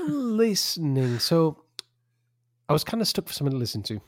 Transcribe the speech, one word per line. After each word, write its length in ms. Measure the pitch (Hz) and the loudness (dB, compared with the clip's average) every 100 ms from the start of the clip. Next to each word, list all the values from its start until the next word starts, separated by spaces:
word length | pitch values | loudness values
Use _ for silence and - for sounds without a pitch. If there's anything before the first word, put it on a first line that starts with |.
| 311 | -2
listening. 1120 | 294 240 220 226 190 - - 156 135 127 120 | -2 0 2 2 2 -2 -2 0 2 0 0
So, 400 | - 165 160 147 _ - - _ _ _ _ _ _ _ - | 2 2 2 0 _ -20 -20 _ _ _ _ _ _ _ 0
I 40 | |
was 100 | 151 | 0
kinda 220 | - 226 214 | 0 -2 -2
stuck 220 | - - | -2 -4
for 60 | |
something 180 | - 143 | -2 -2
to 60 | 135 | 0
listen 260 | 120 110 | -2 -4
to, 180 | 101 107 | -6 -8